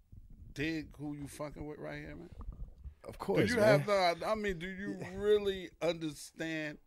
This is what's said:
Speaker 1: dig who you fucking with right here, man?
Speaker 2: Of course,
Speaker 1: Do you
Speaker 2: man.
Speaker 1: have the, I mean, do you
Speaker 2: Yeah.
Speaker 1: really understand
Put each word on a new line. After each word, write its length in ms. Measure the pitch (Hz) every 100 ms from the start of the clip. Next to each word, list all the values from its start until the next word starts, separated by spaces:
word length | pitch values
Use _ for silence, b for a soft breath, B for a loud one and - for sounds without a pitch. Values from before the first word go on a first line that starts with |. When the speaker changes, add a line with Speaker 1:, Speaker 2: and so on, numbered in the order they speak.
| _ - - - -
Speaker 1:
dig 340 | - 156 160 143 -
who 160 | 147
you 140 | 147 139
fucking 380 | - 151 151 151
with 100 | 151
right 220 | 151 147
here, 160 | 151 160
man? 140 | 175 - - - - - - -
Speaker 2:
Of 140 | - -
course, 280 | - 180 196
Speaker 1:
Do 60 | 240
you 40 |
Speaker 2:
man. 220 | 214 202
Speaker 1:
have 380 | 180 202 175 170
the, 60 | 165
I 80 | 214
mean, 220 | 208 185
do 100 | 185
you 300 | 185 202 190
Speaker 2:
Yeah. 100 | 175 190
Speaker 1:
really 540 | 202 208 202 190 175 -
understand 960 | 156 170 160 143 - - 160 160 151 147